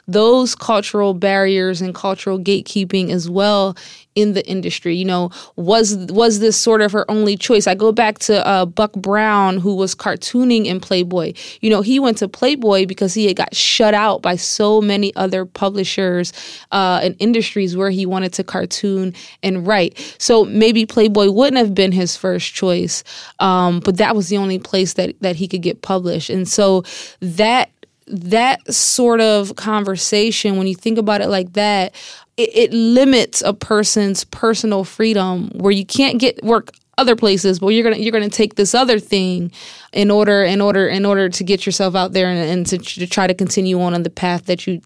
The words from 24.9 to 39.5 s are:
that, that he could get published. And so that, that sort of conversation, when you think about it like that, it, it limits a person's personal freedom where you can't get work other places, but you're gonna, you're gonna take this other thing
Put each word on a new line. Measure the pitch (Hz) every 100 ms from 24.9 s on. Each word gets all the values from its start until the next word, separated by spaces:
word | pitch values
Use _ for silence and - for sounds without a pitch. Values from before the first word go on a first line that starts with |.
that, | - 180 -
that | 185 170
he | 185
could | 185
get | 175 -
published. | - 190 180 165 -
And | 190 180
so | - 196 185 175 - - -
that, | 180 170 214 247 - _ - _ -
that | 196 175 220 254 - -
sort | - - - 240 226
of | 220 208 202 -
conversation, | 214 214 196 185 - 208 226 - 208 190
when | 190
you | 180
think | 233 220
about | 214 208
it | 202
like | 196 185
that, | 202 208 202 180 - - - _ -
it, | 226 220
it | 233
limits | 233 226 247 269 247 - -
a | -
person's | 196 - 214 208 214 202 190 -
personal | - 226 226 220 196
freedom | 185 - 226 208 185 180 - -
where | 196
you | 196 196
can't | - 269 233
get | 254 -
work | 214 226 - - _ -
other | 254 190
places, | 220 190 196 180
but | 190
you're | 220
gonna, | 226 214
you're | 214
gonna | 220 208
take | - 214 -
this | 196
other | 240 254 214
thing | - 202 185 180 175